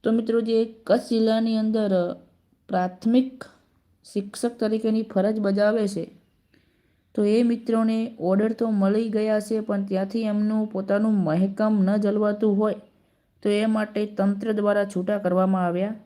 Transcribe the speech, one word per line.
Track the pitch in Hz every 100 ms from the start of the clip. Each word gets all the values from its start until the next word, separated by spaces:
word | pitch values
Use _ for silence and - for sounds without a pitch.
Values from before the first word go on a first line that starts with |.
તો | -
મિત્રો | 226 226 226
જે | 220 226 226 -
કચ્છ | - 233 -
જિલ્લાની | 226 220 220 226 220
અંદર | 220 220 208 185 175 - - _ _ _ -
પ્રાથમિક | 185 185 180 226 247 262 - - _ _ _ _ _ -
શિક્ષક | 208 202 - 240 233
તરીકેની | 220 220 220 220 220
ફરજ | 196 202 220
બજાવે | 202 196 208 226 208
છે | 196 165 - _ _ _ _ _ _ _ _ _ -
તો | 208
એ | 220
મિત્રોને | 240 233 233 226 220 220 233 -
ઓર્ડર | 175 196 220
તો | 220 226
મળી | 208 196 214 226
ગયા | 214 214 214
છે | 208 220
પણ | 220 202 196
ત્યાંથી | 190 196 226
એમનું | 220 208 214 220 214
પોતાનું | 196 196 202 220 208
મહેકમ | 160 165 196 196 220 214
ન | 190 208
જલવાતું | 202 208 208 208 220 202
હોય | 214 - - _ _ _ _ _
તો | 208
એ | 208 220
માટે | 220 214 208 214 208
તંત્ર | 196 202 220
દ્વારા | 214 208 202 202
છૂટા | 185 185 208
કરવામાં | 180 180 190 185 175
આવ્યા | 175 202 220